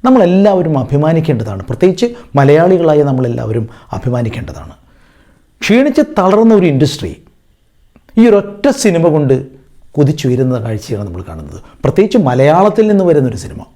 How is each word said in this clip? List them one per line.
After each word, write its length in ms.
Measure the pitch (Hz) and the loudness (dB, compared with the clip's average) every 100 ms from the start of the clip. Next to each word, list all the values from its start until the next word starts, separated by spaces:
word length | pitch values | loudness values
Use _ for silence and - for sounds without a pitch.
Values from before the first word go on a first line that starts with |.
നമ്മളെല്ലാവരും 720 | 254 262 175 185 202 185 160 143 | 2 2 4 2 2 2 0 -2
അഭിമാനിക്കേണ്ടതാണ്. 800 | 123 143 151 165 156 127 107 98 95 | -2 0 0 0 -2 -4 -4 -10 -10
പ്രത്യേകിച്ച് 380 | - 180 185 240 240 - 143 | 0 0 0 -4 -6 -6 0
മലയാളികളായ 600 | 139 147 175 185 165 151 143 | 4 4 4 2 2 2 2
നമ്മളെല്ലാവരും 560 | 131 123 120 113 113 113 - - 101 | -2 -4 -4 -4 -6 -6 -14 -12 -8
അഭിമാനിക്കേണ്ടതാണ്. 760 | 123 120 117 - 85 - 80 - _ _ _ _ _ _ _ _ | -6 -4 -4 -8 -12 -14 -18 -20 _ _ _ _ _ _ _ _
ക്ഷീണിച്ച് 420 | - 226 285 294 294 - | 0 2 2 0 0 0
തളർന്ന 340 | 185 208 226 214 | 2 4 4 4
ഒരു 60 | 180 | 4
ഇൻഡസ്ട്രി 420 | 139 143 - 90 - _ _ _ _ _ _ _ _ _ - | 2 0 -2 -10 -12 _ _ _ _ _ _ _ _ _ 2
ഈ 40 | 233 | 4
ഒരൊറ്റ 360 | 202 196 - 285 - | 4 0 -4 -2 0
സിനിമ 220 | 214 170 165 | 0 2 2
കൊണ്ട് 220 | 151 139 131 - - _ - - - | 0 0 -2 -2 -18 _ -20 -12 0
കുതിച്ചുയരുന്ന 580 | 139 151 131 123 127 123 | 0 0 -2 0 -2 -2
കാഴ്ചയാണ് 400 | 110 110 - 107 101 | -4 -8 -6 -8 -8
നമ്മൾ 140 | 87 87 | -12 -14
കാണുന്നത്. 320 | 80 73 - - - | -14 -16 -18 -20 -4
പ്രത്യേകിച്ച് 340 | 123 131 202 247 143 | -2 0 0 2 0
മലയാളത്തിൽ 560 | 123 139 165 208 208 214 | 2 2 4 2 2 2
നിന്ന് 140 | 202 180 | 2 2
വരുന്നൊരു 300 | 147 131 107 | 2 0 -6
സിനിമ. 160 | - - - | -12 -16 -18